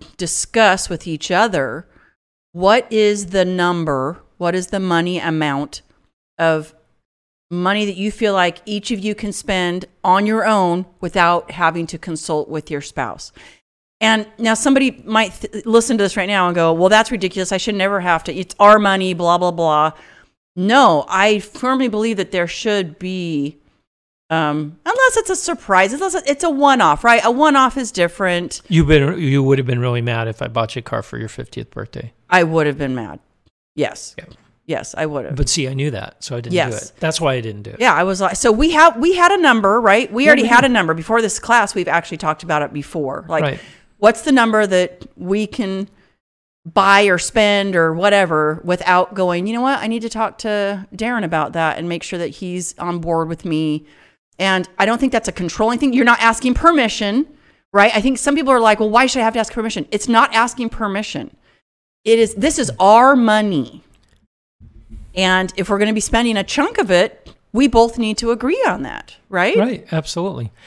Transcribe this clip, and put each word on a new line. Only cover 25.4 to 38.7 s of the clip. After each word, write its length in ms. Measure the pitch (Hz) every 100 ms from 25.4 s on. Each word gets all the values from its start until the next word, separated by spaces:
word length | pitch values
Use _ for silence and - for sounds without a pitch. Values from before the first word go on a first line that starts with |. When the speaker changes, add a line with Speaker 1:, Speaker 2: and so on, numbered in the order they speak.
| - 330 - 190 196
Speaker 1:
unless 220 | 277 381 349
it's 280 | 277 285
a 60 | 339
one-off, 540 | 277 285 262 175 147
right? 180 | 233 233
A 80 | 220
one-off 460 | 247 302 277 262 277
is 140 | 226
different. 680 | - 175 - 185 175 180 - -
Speaker 2:
You've 180 | 165 151
been, 320 | 151 139 185
you 240 | 147 139
would 140 | 135 135
have 100 | 127
been 120 | 120
really 220 | 123 120
mad 260 | 117 113 113
if 140 | 110
I 60 | -
bought 280 | 113 110 127
you 40 |
a 40 |
car 180 | - 113
for 160 | - -
your 120 | 113
fiftieth 400 | - 113 - 113
birthday. 420 | - 107 - 117 _ -
Speaker 1:
I 140 | 180
would 240 | 165 160 151
have 100 | 139
been 180 | 139 127
mad. 240 | 107 78 _ _ _ _ _ -
Yes. 400 | - - - -
Speaker 2:
Yeah. 80 | - - _ _ -
Speaker 1:
Yes, 280 | 143 - -
I 120 | 156
would 180 | 147 117
have. 100 | 139
Speaker 2:
But 140 | 139
see, 180 | - 131
I 60 |
knew 160 | 135 147
that, 320 | 107 - -
so 140 | - 123
I 40 |
didn't 120 | 117
Speaker 1:
Yes. 160 | 180 139 107
Speaker 2:
do 60 | -
it. 140 | -
That's 200 | 160 160
why 140 | 160
I 80 | 127
didn't 220 | 113 101
do 80 | 104
it. 80 | -
Speaker 1:
Yeah, 120 | 240
I 100 | 156
was 180 | 185 190
like, 140 | 190 185
so 160 | 240
we 180 | 214 320